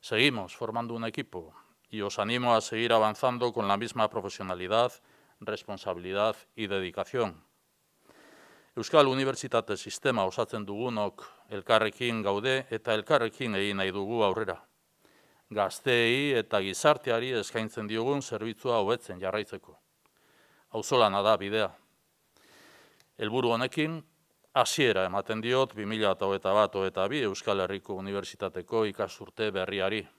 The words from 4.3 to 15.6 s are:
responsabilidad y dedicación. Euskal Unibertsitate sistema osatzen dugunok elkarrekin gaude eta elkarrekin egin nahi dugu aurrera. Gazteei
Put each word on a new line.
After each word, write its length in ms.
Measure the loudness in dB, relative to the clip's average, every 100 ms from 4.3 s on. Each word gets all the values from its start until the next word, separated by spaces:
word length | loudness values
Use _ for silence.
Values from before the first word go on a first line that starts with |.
| -8 -8 -6 0 2 2 0 _ _ _ _
responsabilidad 960 | -8 -8 -8 -10 -6 -6 -4 0 0 0 -10 -8
y 100 | -4
dedicación. 800 | -2 -4 -6 -4 -2 -2 -4 _ _ _ _ _ _ _ -20 -20 -20 -20 -20 _
Euskal 320 | -10 2 6 6
Unibertsitate 680 | 4 0 -2 -2 -2 0 -6
sistema 500 | -6 -4 -2 0 0
osatzen 400 | -2 -4 -4 -8
dugunok 580 | -6 -4 -2 -4 -6 -20 -20 _
elkarrekin 720 | -12 4 4 4 -2 -4 -2
gaude 440 | 0 0 0 -2 -2
eta 220 | -8 -2
elkarrekin 600 | -2 2 2 2 -4 -4
egin 240 | -2 -2 -2
nahi 120 | -2
dugu 280 | -2 -4 2
aurrera. 340 | 2 2 -4 -6 _ _ _ _ _ _ _ _ _
Gazteei 840 | 0